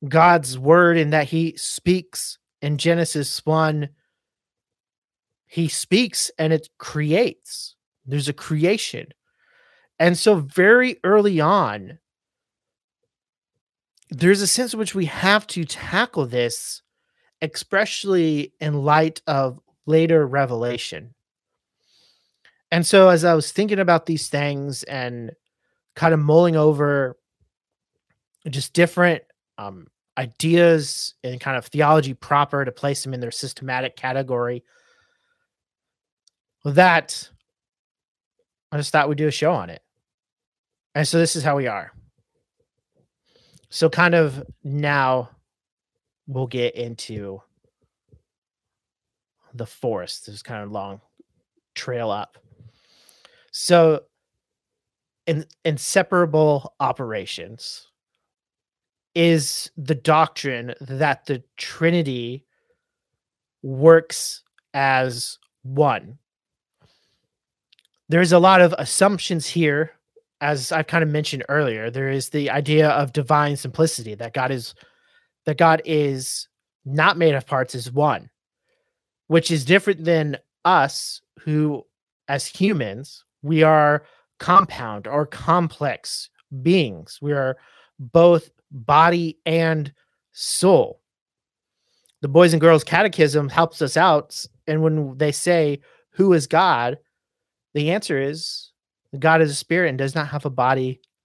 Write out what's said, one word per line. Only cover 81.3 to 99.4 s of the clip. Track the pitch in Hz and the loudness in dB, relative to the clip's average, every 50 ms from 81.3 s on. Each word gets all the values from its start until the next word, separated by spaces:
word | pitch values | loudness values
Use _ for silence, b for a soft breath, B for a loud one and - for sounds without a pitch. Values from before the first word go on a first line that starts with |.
| _ _ | _ _
who, | - 156 151 151 151 151 147 131 - _ _ _ _ _ _ _ _ - | -6 -4 -2 0 0 -2 -4 -6 -10 _ _ _ _ _ _ _ _ -6
as | 143 135 - | -6 -6 -6
humans, | - - - 180 202 202 151 120 101 98 117 143 - - - _ _ _ _ | -6 -6 -2 -2 0 0 -2 -4 -6 -8 -12 -16 -18 -20 -20 _ _ _ _
we | - 143 160 156 156 | -6 -2 2 4 4
are | 156 156 156 147 147 147 147 b b b b b b _ - | 6 6 6 4 4 2 0 b b b b b b _ -8
compound | - - 180 190 185 - - - 123 113 107 104 95 | 0 4 4 4 4 4 0 -10 -10 -10 -10 -10 -10
or | 107 135 147 151 | -6 -4 -4 -4
complex | - - - - 165 165 180 175 156 - - 147 139 117 - - - - - - - _ _ _ - 143 131 | -4 -6 -8 -2 0 2 2 2 -2 -4 -6 -6 -6 -6 -6 -10 -12 -12 -12 -14 -16 _ _ _ -18 -12 -4
beings. | 127 160 185 190 151 110 95 80 82 - - - 143 | 0 2 2 2 2 -2 -6 -12 -16 -20 -18 -12 -8
We | 147 | -6
are | 147 139 135 131 127 b b b b b b b b b | -4 -4 -4 -4 -6 b b b b b b b b b
both | 135 117 - 165 170 175 175 160 - - _ _ _ _ 143 | -8 0 4 6 8 8 6 4 2 -4 _ _ _ _ -18
body | 131 113 - 147 156 165 175 175 175 170 160 - _ - | -10 -2 2 4 4 6 4 4 0 -2 -4 -8 _ -4
and | 165 160 165 165 160 160 156 143 139 - _ _ _ _ _ _ _ _ | -2 0 0 0 0 -2 -2 -4 -8 -12 _ _ _ _ _ _ _ _
soul. | - - - - - 175 190 185 139 113 - - _ _ _ _ _ _ _ _ _ _ _ _ _ _ _ _ _ _ _ _ _ _ _ _ _ | -12 -8 -8 -4 0 2 4 4 4 4 2 -4 _ _ _ _ _ _ _ _ _ _ _ _ _ _ _ _ _ _ _ _ _ _ _ _ _
The | - | -6
Boys | 139 139 165 180 170 160 | 2 6 6 6 6 6
and | 156 | 6
Girls | 156 170 160 151 - | 6 6 6 6 4
Catechism | - 156 170 214 202 - - 156 143 139 151 143 135 | 2 0 0 0 0 2 2 2 2 2 0 -2 -2
helps | - 165 165 165 - - | 0 0 0 0 0 -4
us | 160 135 - | -4 -2 0
out, | 156 175 185 156 147 - - - - - - _ _ - | 2 4 4 4 2 0 -4 -14 -16 -16 -18 _ _ -8
and | - 151 156 156 | -4 -2 0 0
when | 160 156 156 147 135 127 131 | 0 0 -2 -4 -6 -4 -4
they | 151 151 | -2 -2
say, | 143 - - 175 175 170 156 147 143 139 b b b b b b | -2 -2 0 0 2 2 2 0 -2 -4 b b b b b b
"Who | _ - 190 196 180 | _ 0 4 4 4
is | 160 135 - | 4 2 2
God?" | 156 165 190 180 147 120 120 123 135 - _ _ _ _ _ _ _ _ _ _ _ _ _ _ - | 0 2 2 2 2 0 0 -2 -4 -6 _ _ _ _ _ _ _ _ _ _ _ _ _ _ -6
the | 151 147 156 180 | -4 -2 -2 -2
answer | 214 - - 156 135 | -2 -2 -4 -4 -2
is, | 135 139 151 160 - - - - - - _ _ _ _ _ _ _ _ - | -2 -4 -6 -8 -10 -12 -12 -14 -16 -20 _ _ _ _ _ _ _ _ -8
"God | 139 147 160 160 160 | 0 2 4 4 6